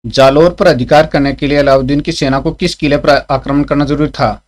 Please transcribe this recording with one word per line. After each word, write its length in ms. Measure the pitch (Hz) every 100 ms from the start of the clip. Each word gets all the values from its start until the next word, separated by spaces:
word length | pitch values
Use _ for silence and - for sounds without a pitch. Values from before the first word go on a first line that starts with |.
| 117
जालोर 480 | - 135 143 170
पर 120 | 175 196
अधिकार 400 | 135 120 151 160
करने 260 | 151 139
के 140 | 131 143
लिए 120 | 147
अलाउद्दीन 420 | 139 135 131 147
की 120 | 147
सेना 280 | 160 139 135
को 120 | 160
किस 220 | 156 175
किले 240 | - 151 147
पर 280 | 151 143 -
आक्रमण 340 | 135 135 143
करना 200 | 143 143
जरूरी 260 | 139 143 147
था? 320 | - 120 101